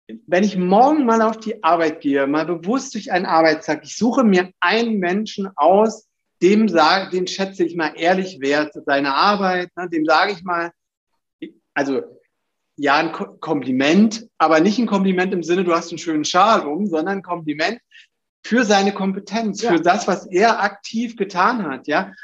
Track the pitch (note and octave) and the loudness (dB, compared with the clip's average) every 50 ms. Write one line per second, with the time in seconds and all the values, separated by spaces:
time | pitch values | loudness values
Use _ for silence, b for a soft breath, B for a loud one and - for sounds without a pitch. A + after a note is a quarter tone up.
0 | _ - A2 - _ - D#3+ F3+ G#3 G#3 G3 F#3 F3+ F3+ F#3+ G#3 B3 C#4 D4+ D#4 | _ -18 -18 -18 _ -2 0 2 2 2 0 0 0 2 4 6 6 4 4 2
1 | C4+ A#3 A3+ A3+ A3 A3 A3+ - - G#3+ G#3 - - E3 E3+ E3+ E3 D#3 D#3 - | 2 2 2 2 2 0 -2 -4 -8 -10 -8 -4 0 2 2 2 2 0 -2 -4
2 | - D3 C#3 C#3 C3+ C3+ C#3+ D#3 D#3+ D#3+ F3 E3 D#3 F#3 A#3 C4+ - - - A3 | -2 -2 0 0 0 0 0 -2 -2 -2 -4 -6 -4 -4 -4 -4 -4 -6 -10 -12
3 | F#3+ C4+ G#3 F3+ F3+ - F3+ D#3+ E3 D#3+ D#3 D#3 - - D3+ C#3+ - D3 - - | -8 -4 -4 -4 -2 0 2 4 4 4 2 0 -2 -4 -6 -6 -6 -12 -6 -2
4 | G3+ B3 A3+ C#4 B3+ A3 F#3+ F3+ F3+ F#3 - _ - F3 F#3+ A3+ A#3 A#3 A3 G3+ | -2 0 2 2 4 4 4 2 2 -2 -4 _ 0 0 0 0 0 -2 -2 -2
5 | F3+ F3 F3+ G3+ A3 G#3 - - G3 F#3+ - - C#3+ D#3+ F#3 G3 A3 A3+ G#3+ - | -2 -2 -2 -2 -4 -6 -8 -10 -10 -8 -4 0 2 4 4 4 4 2 0 -6
6 | _ _ _ _ _ _ _ - - F3+ G3+ G#3+ A3+ G#3+ F3 E3 D3+ D#3 F3 G3 | _ _ _ _ _ _ _ 0 2 4 4 4 4 2 4 4 4 4 4 2
7 | F#3+ - F3+ F#3 F#3 F3+ - - F#3+ F#3+ G3 - F3+ D#3+ E3+ F3 E3 D3+ - - | 0 -2 -4 -4 -4 -4 -4 -6 -6 -6 -4 -2 -4 -2 -2 -4 -4 -4 -4 -2
8 | E3 E3+ F#3+ F#3+ F#3 - - C3+ C3 C#3 C#3+ D3 D3+ D3+ - D#3 - - C#3+ C#3 | 0 0 2 0 -2 -6 -8 -6 -2 -2 0 0 -2 -2 -6 -10 -4 -2 0 0
9 | C#3+ C#3+ C3+ C#3+ E3+ G3 G#3 G3+ G3 F#3+ F#3 F3+ F3+ F3 _ - F3 F3+ E3 D#3+ | 0 0 0 2 2 2 2 2 0 0 0 -2 -4 -6 _ -10 -8 -6 -4 -2
10 | D#3 D#3+ D#3 D#3+ F#3 G3 G#3 E3+ F3 F#3+ F3 E3+ E3+ E3+ - _ _ _ _ _ | 0 2 2 2 2 2 -2 -4 -6 -6 -4 -4 -4 -6 -10 _ _ _ _ _
11 | _ _ _ _ _ _ _ _ - - - _ _ _ - D3 C#3+ C#3 C3+ B2 | _ _ _ _ _ _ _ _ -16 -16 -16 _ _ _ -6 -4 -4 -2 -2 -4
12 | - - - _ _ _ _ _ _ _ _ _ _ _ _ - C#3+ C#3 C#3 D3+ | -6 -8 -12 _ _ _ _ _ _ _ _ _ _ _ _ -4 0 2 2 2
13 | D#3+ E3 D#3+ - G3+ F#3 - - - D3+ D#3+ C#3+ B2+ B2+ B2+ C3 C3+ C#3+ D#3+ G3 | 0 -2 -4 -8 -10 -12 -12 -10 -6 -4 -4 -4 -2 -2 -2 0 2 4 4 4
14 | G#3+ A3+ G#3+ - - - _ - E3 D#3+ D#3+ D#3+ D#3+ G3+ G#3+ - A#3+ G#3+ G#3 G3 | 4 4 2 -4 -12 -12 _ 0 2 4 4 4 4 4 2 0 0 0 0 0
15 | F#3+ F#3+ F#3 F3+ F#3 F#3 G#3 F3+ D#3+ D#3 F3 F#3 F#3+ F3 E3 E3 E3 - F3 D#3 | 2 2 2 0 0 -2 -2 -4 -2 -2 0 0 0 0 0 -2 -2 -4 -10 -10
16 | - E3+ D#3+ D3+ D3 C#3 - F3+ F#3+ G#3+ E3+ D3+ C#3+ C#3+ D3 E3 G#3 G#3 D#3+ D#3 | -6 -4 -4 -2 -2 0 2 4 4 4 4 2 0 -2 -4 -4 -4 -2 -2 -2
17 | D#3+ F#3 G3 G3 - - F3 E3+ E3 D3+ D3 D3 D#3 F3+ A3 B3 _ _ b b | -2 -4 -4 -6 -6 -8 -8 -8 -6 -6 -6 -4 -4 -4 -4 -6 _ _ b b
18 | b b b _ _ _ _ _ - - G#3 B3 B3+ G3+ G#3 G3 G3 G3+ G3+ - | b b b _ _ _ _ _ -8 -2 0 2 2 4 4 4 4 2 0 -2
19 | G3 G3 F#3+ G3+ G3 - F#3+ A3+ A#3 G#3+ F#3+ - G#3+ A#3+ F3 D#3+ D#3 F3 F#3 G#3 | -2 -4 -4 -6 -8 -8 -6 -4 -4 -4 -6 -4 -2 0 2 2 2 0 -2 -2
20 | - - F#3 - - - F#3 F3 G#3 A#3 G#3+ - F#3+ G3+ - - - - - A3 | -2 -2 -4 -4 -4 -4 0 2 2 2 2 0 -2 -4 -6 -8 -14 -10 -6 -6
21 | A#3+ A3+ A#3 - G3 F#3+ - F3 F#3 G#3 B3 A#3+ G3 D3+ C3 B2+ - - D3 D#3+ | -6 -6 -6 -6 -8 -6 -2 0 0 0 0 -2 -4 -6 -8 -8 -6 -4 -2 -2
22 | - B B B | -2 B B B